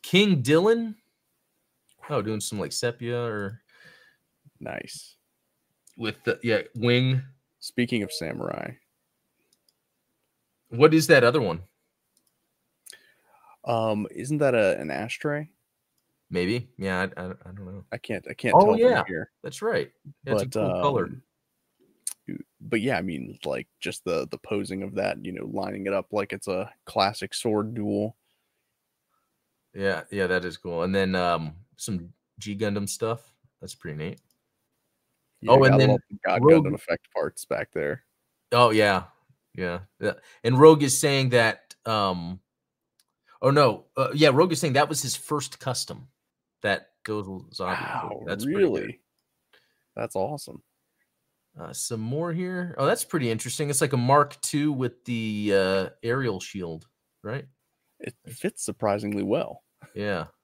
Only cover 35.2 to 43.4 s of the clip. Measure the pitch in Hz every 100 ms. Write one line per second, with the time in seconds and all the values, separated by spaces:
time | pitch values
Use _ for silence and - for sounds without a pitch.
35.2 | _ _ 107 131 131 - 131 - _ 101
36.2 | 92 92 139 160 135 98 - 85 _ 90
37.2 | 73 - - 65 - - 73 - _ _
38.2 | _ _ _ 120 120 107 104 92 87 _
39.2 | _ _ _ - 90 87 95 _ 107 -
40.2 | - - 117 127 156 156 143 - 147 139
41.2 | 131 120 113 - _ - - 107 98 90
42.2 | 85 90 _ _ _ _ _ _ _ _
43.2 | _ _